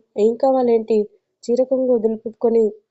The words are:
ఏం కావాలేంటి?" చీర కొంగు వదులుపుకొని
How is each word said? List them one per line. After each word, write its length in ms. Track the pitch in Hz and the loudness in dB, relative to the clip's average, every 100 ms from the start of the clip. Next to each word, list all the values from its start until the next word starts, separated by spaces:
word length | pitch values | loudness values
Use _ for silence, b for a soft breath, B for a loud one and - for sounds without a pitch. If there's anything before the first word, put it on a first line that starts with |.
| _ - | _ 0
ఏం 160 | 214 233 | 0 2
కావాలేంటి?" 640 | 269 262 247 233 220 220 208 _ _ _ | 0 2 2 0 0 -2 -2 _ _ _
చీర 200 | - 240 | -4 -2
కొంగు 280 | 254 262 254 | 0 0 0
వదులుపుకొని 720 | 247 220 220 226 220 240 226 220 - _ | 0 0 -4 -10 -4 0 2 0 -2 _